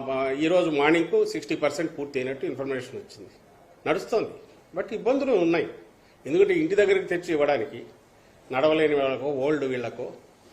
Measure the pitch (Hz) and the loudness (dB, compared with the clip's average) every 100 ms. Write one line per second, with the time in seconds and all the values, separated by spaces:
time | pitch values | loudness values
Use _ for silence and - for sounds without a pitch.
0 | 127 135 135 139 160 180 160 147 147 170 | -2 -2 -2 0 2 2 2 2 4 4
1 | 165 220 208 160 - 156 143 160 160 - | 2 2 0 -2 -4 -2 -2 -2 -6 -6
2 | 143 135 127 135 180 131 135 131 - 107 | -6 -4 -4 -4 -6 -6 -4 -6 -8 -14
3 | - - 92 - _ - - - - 175 | -16 -18 -20 -20 _ -20 -20 -8 -2 -2
4 | - 220 156 - - - _ 170 208 208 | -2 -2 -4 -10 -20 -20 _ -8 -6 -4
5 | 196 269 262 214 170 170 135 - - - | 0 0 2 2 4 2 -2 -8 -20 -20
6 | _ _ 127 165 202 170 160 202 196 190 | _ _ 0 4 4 4 2 4 4 4
7 | 185 175 170 156 143 139 107 120 - - | 0 -4 -2 0 2 2 -2 -10 -16 -20
8 | _ _ - - - 127 151 156 156 147 | _ _ -20 -20 -6 2 4 4 4 4
9 | 135 127 139 139 139 151 135 127 117 110 | 0 -2 -2 -2 0 0 0 -2 -6 -8
10 | 123 - - _ - | -12 -12 -20 _ -12